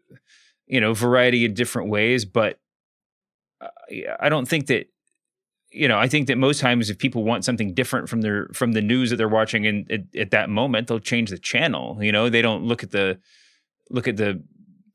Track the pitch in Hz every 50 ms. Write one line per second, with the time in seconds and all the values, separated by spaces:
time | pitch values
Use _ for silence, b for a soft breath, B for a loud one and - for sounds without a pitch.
0 | _ b b b b b b b b b b b _ - 131 127 107 110 113 104
1 | 120 120 123 127 123 127 123 120 117 113 98 117 120 - - 117 90 104 104 104
2 | 110 117 127 123 107 92 - 117 107 101 - - _ _ _ _ _ _ _ _
3 | _ _ _ _ _ _ _ _ _ _ _ _ - - - - - - - -
4 | - - - - - 147 156 147 127 - 170 156 127 - 123 101 - - _ _
5 | _ _ _ _ _ _ _ _ _ _ _ _ _ _ - - 151 123 110 104
6 | 120 127 147 151 135 139 120 127 131 139 147 - 139 123 123 120 110 104 104 -
7 | - 131 123 117 104 110 120 95 - 131 120 110 107 98 87 127 123 - 135 107
8 | - - 117 117 107 107 101 104 - - - - 127 117 113 110 107 104 123 131
9 | 127 110 120 104 110 107 110 110 110 - - 107 104 107 104 104 95 - 110 104
10 | 90 - - - 110 95 - 107 95 101 101 113 131 139 120 107 120 - 117 113
11 | - - 123 120 117 104 - - - - - 117 160 156 101 67 62 58 95 107
12 | 104 107 104 104 117 123 113 117 113 113 107 - 98 117 117 - - 98 - 101
13 | 98 95 92 b b b b b b b b b b b _ _ _ - - 123
14 | - 131 104 101 107 101 98 82 - - _ - - - - _ _ _